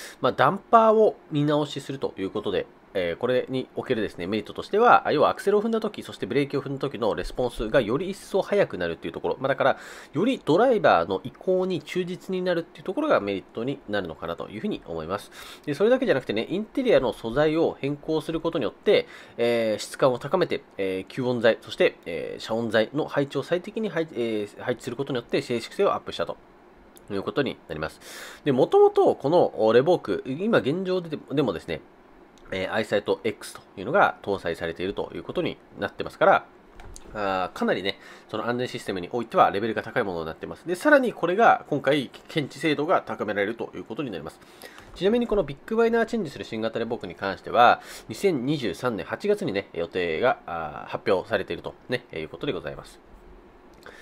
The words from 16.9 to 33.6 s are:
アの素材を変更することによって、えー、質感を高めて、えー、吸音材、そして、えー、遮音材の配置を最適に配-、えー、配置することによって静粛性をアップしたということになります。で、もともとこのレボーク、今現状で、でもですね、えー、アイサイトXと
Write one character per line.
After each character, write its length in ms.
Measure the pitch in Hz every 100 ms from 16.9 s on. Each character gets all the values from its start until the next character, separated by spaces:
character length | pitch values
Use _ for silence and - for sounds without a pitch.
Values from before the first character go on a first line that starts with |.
| 143
ア 40 |
の 120 | 120
素 180 | - 113
材 260 | 127 156 156
を 180 | 127 82
変 160 | 139
更 280 | 143 - 156
す 100 | 156
る 80 | 160
こ 100 | 165
と 80 | 165
に 60 |
よ 60 | 101
っ 20 |
て、 340 | - 208 151 - - - -
え 400 | 120 117 113 104
ー、 40 |
質 160 | - -
感 160 | 139
を 40 | 120
高 200 | 143 180
め 80 | 170
て、 160 | 90 - -
え 260 | 95 92 -
ー、 60 |
吸 120 | -
音 180 | 123 123
材、 160 | 110 -
そ 100 | -
し 60 | -
て、 200 | 180 - -
え 300 | 82 53 52
ー、 40 |
遮 120 | -
音 160 | 113 117
材 180 | 110 110
の 100 | 143
配 200 | - 147
置 120 | 143 139
を 60 |
最 180 | - 175
適 220 | 208 226
に 80 | 214
配-、 180 | 160 160
え 340 | 120 117 107 104
ー、 120 | -
配 120 | 117
置 80 | 120
す 60 | -
る 80 | 120
こ 80 |
と 80 | 139
に 60 | 127
よ 40 |
っ 40 | -
て 160 | 165
静 180 | 135 120
粛 140 | -
性 100 | -
を 80 | 196
ア 60 | 104
ッ 20 |
プ 120 | -
し 40 | -
た 80 |
と 140 | 85 - - - - - - - -
い 40 | 98
う 60 |
こ 100 | -
と 100 | 123
に 160 | 120 71 -
な 60 |
り 60 | 78
ま 100 | 78
す。 100 | - - - - -
で、 80 | 147
も 140 | 127 165
と 140 | 403
も 80 | 403
と 260 | 403 381
こ 140 | - 139
の 440 | 175 120 - 110
レ 80 | 117
ボ 140 | 147 170
ー 40 |
ク、 240 | - 87 127
今 340 | 139 214 156
現 260 | 127 175 185
状 160 | 185
で、 160 | 170 151 -
で 100 | 139
も 100 | 127
で 80 | 78
す 80 | -
ね、 140 | 73 - - - - - - -
え 180 | 95 92
ー、 40 |
ア 80 | 104
イ 40 |
サ 120 | 110 104
イ 60 |
ト 180 | - 95
X 300 | 110 - -
と 60 | -